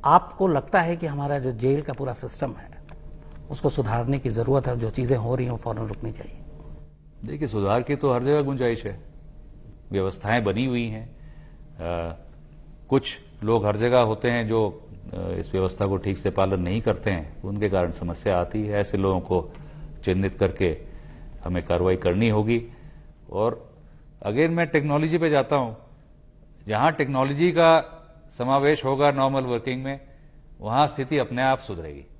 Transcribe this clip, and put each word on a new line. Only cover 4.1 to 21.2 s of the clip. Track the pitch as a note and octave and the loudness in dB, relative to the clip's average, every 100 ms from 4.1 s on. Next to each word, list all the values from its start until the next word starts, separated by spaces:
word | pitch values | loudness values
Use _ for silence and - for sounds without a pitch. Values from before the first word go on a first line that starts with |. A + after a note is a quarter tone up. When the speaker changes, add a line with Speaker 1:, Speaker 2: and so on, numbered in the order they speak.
| C#3 | 0
Speaker 1:
की | B2 | 0
जरूरत | A2 A#2 C#3 B2 | 0 2 2 2
है | |
और | A#2+ | -2
जो | A2+ | -2
चीजें | B2 B2 C3 | -2 0 0
हो | A2+ B2+ | 2 0
रही | B2 | -2
हैं | |
वो | A#2 | -4
फौरन | A#2 A2 | -4 -4
रुकनी | A2+ G#2 A2+ | -6 -6 -8
चाहिए? | A2+ - - - - - - - - - - - | -10 -12 -14 -14 -16 -16 -16 -18 -20 -20 -14 -10
Speaker 2:
देखिए, | D3 C#3+ | -6 -2
सुधार | G#2 G2 A#2 | 0 2 2
की | B2 C#3+ | 2 0
तो | C#3 | 2
हर | B2 | 2
जगह | C3 D3 | 4 2
गुंजाइश | C#3 C3+ A#2+ A2+ G2+ | 2 0 0 0 -6
है, | - - - - - - - - - - | -10 -14 -18 -18 -18 -18 -18 -18 -18 -4
व्यवस्थाएं | F#2+ F#2+ F#2 G2+ A#2+ | 0 0 -2 0 2
बनी | G#2 G2 C3 | 2 0 0
हुई | A#2+ A#2 | 0 -2
हैं। | A2 A2+ - - - - - - - | -6 -12 -16 -18 -18 -18 -18 -18 -10
अ, | E2+ E2+ E2+ E2 - - - - - - - | -4 -4 -4 -8 -16 -20 -20 -20 -20 -20 0
कुछ | C3+ - - - - | 0 0 -12 -16 -6
लोग | G#2 A2+ G#2 | 2 2 2
हर | G#2 | 2
जगह | A#2+ B2+ | 4 6
होते | A2+ A2 B2 | 4 2 0
हैं | A#2+ A2 | 0 2
जो, | A2+ G#2+ - - - - | 2 2 -2 -16 -16 -12
अ, | F#2 F2+ F2+ | -8 -6 -6
इस | F2+ | -2
व्यवस्था | F#2+ F#2 - G2+ | 0 0 0 0
को | F#2+ | 0
ठीक | G2+ F#2+ | -2 -2
से | G2 | 0
पालन | F2+ F#2+ F#2+ | 2 2 2
नहीं | F2 G#2+ | 0 0
करते | A2 G2+ G#2+ | 0 0 0
हैं, | F2+ D#2 - | -2 -4 -10
उनके | - G2+ G#2 | -6 -2 2
कारण | F#2+ F2 | 2 0
समस्या | E2 F2 E2 G#2 F2+ | -2 -6 -4 0 2
आती | F2 G#2+ G#2+ | 0 -2 0
है। | G2+ | 0
ऐसे | G2 G2 | 0 2
लोगों | F#2+ F#2 | 2 2
को | - F2+ - - - - - - - | 2 0 0 -12 -16 -14 -14 -6 -2
चिन्हित | F#2 F#2+ - | 0 0 0
करके | F#2+ - F#2 D2+ - - - - | -2 2 0 0 -8 -16 -16 -16